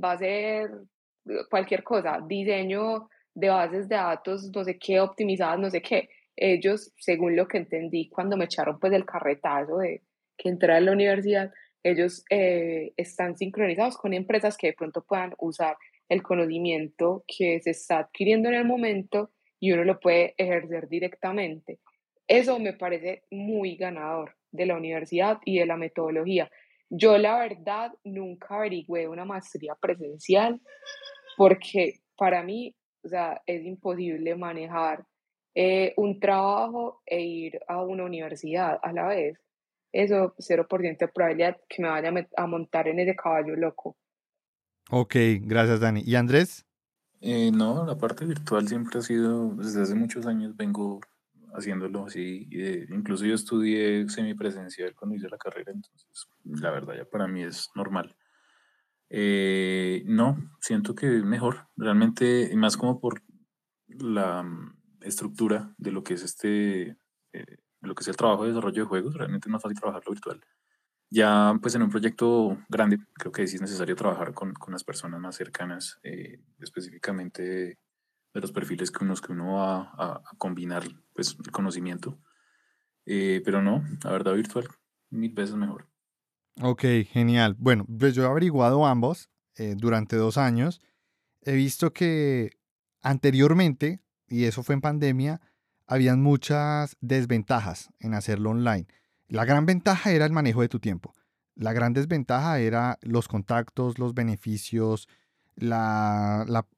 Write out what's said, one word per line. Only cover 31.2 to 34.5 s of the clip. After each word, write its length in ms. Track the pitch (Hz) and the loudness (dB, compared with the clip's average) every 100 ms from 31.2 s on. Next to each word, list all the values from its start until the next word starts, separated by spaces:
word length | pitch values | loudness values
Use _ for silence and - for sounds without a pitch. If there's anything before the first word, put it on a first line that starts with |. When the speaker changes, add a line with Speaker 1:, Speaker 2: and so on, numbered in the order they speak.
| - - | -16 6
Speaker 1:
porque 640 | 190 190 - 202 170 - _ _ | 8 8 2 0 0 -2 _ _
para 260 | 190 180 | 2 2
mí, 320 | 175 220 247 - _ _ | -2 -8 -10 -14 _ _
o 40 | - | -6
sea, 340 | 180 165 156 - | -4 -4 -4 -6
es 180 | 170 | -6
imposible 720 | 170 185 190 180 175 160 165 170 | -8 -8 -6 -4 -4 -4 -4 -4
manejar, 720 | 175 | -6